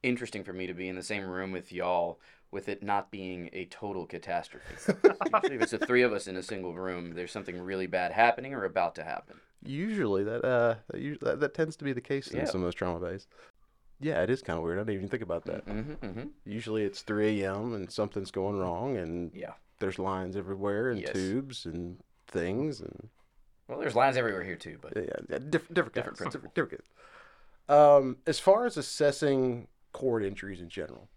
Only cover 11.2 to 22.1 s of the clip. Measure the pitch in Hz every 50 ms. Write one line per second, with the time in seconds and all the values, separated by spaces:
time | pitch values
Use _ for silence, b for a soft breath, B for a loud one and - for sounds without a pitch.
11.2 | - - - - 147 135 - - 160 156 156 - 151 139 131 120 - - 139 139
12.2 | 135 - - 123 151 - - 92 90 87 87 - 95 90 85 85 90 85 90 98
13.2 | - _ B B B B B - - _ _ _ _ - - - 139 156 156 -
14.2 | 92 95 127 135 - - - 160 80 85 85 95 107 110 104 98 92 98 - -
15.2 | 113 90 87 82 - - 82 - - - 104 107 117 143 151 - - 104 90 110
16.2 | 135 294 302 - - - 101 113 113 110 110 110 107 98 101 - - - 107 104
17.2 | 107 107 107 104 98 95 95 101 110 123 117 104 95 87 - - 107 104 - 107
18.2 | 95 92 - 98 95 98 104 98 92 90 87 85 117 139 135 107 87 80 82 87
19.2 | 87 82 82 92 - - - - _ _ _ _ 110 95 92 - 92 95 95 95
20.2 | 92 90 92 101 92 92 98 95 98 101 101 104 117 131 120 104 - - - 95
21.2 | 92 95 101 127 135 139 123 - - 82 82 85 87 85 90 - - _